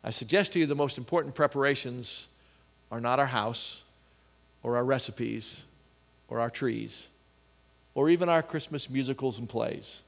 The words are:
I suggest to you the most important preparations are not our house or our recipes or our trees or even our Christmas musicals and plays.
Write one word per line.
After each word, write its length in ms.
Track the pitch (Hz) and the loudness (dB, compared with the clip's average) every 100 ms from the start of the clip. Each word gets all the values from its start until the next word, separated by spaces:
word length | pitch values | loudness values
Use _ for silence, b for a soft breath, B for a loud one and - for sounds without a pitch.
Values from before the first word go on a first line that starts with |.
I 60 | - | -6
suggest 420 | 117 113 180 196 | -8 0 2 2
to 60 | 175 | 2
you 60 | 156 | 0
the 100 | 143 | 2
most 220 | 143 - | 0 -2
important 380 | 123 170 143 135 | -2 -2 -2 2
preparations 920 | 147 143 139 139 127 123 117 - - b b b b _ _ | 2 4 2 2 -4 -8 -8 -8 -12 b b b b _ _
are 80 | 117 | -4
not 200 | 120 131 | 2 4
our 80 | 139 | 4
house 560 | 120 107 117 - - - _ b b b b _ _ | 2 0 -2 -6 -8 -16 _ b b b b _ _
or 120 | 113 120 | 0 2
our 80 | |
recipes 840 | 127 131 - 110 117 113 110 - - - _ _ _ _ - | 4 2 0 -4 -4 -4 -8 -10 -16 -20 _ _ _ _ -6
or 120 | 117 | -2
our 100 | 117 | -2
trees 600 | - 131 113 110 - - _ _ _ _ _ _ _ _ | 0 -2 -2 -6 -10 -14 _ _ _ _ _ _ _ _
or 160 | - 147 | 2 6
even 180 | 175 175 | 6 6
our 160 | 165 | 4
Christmas 460 | 160 160 - 147 - | 4 -6 -4 -6 -2
musicals 500 | 131 131 135 131 113 | -2 0 -2 -2 -4
and 80 | 117 | -6
plays. 560 | 117 113 - - - | -2 -2 -4 -10 -16